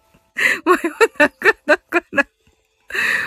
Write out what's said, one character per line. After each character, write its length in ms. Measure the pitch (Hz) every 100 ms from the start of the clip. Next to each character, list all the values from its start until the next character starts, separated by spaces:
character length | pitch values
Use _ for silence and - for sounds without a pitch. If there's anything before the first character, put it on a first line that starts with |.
| _ _ _
<laughs> 320 | - - - 320
真 240 | 339 320
夜 60 | - 453 -
中 360 | 294 - 381 - -
だ 100 | 381
か 260 | _ 339 -
ら。 160 | 285 - _ _ _ _ _ - - - -